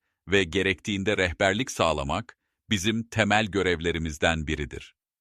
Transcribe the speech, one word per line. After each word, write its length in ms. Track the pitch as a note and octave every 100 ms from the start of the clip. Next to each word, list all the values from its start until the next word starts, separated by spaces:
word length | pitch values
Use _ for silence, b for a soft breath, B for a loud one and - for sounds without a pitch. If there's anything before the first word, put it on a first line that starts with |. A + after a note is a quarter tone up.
| _ _ -
ve 160 | G2
gerektiğinde 760 | F2 F#2 F#2 F2+ - G2 G2 F#2+
rehberlik 540 | F2+ D#2 G2 G#2 C3+
sağlamak 680 | - E2+ D2 C#2 F2+ - - _ _ -
bizim 340 | G2+ G#2 A2+
temel 420 | A2+ A2+ G#2 G#2 G#2+
görevlerimizden 1000 | F#2+ F2+ D#2+ E2+ E2 D#2+ D2 E2+ D#2+ D#2
biridir. 480 | D2 C#2 - - _ _ _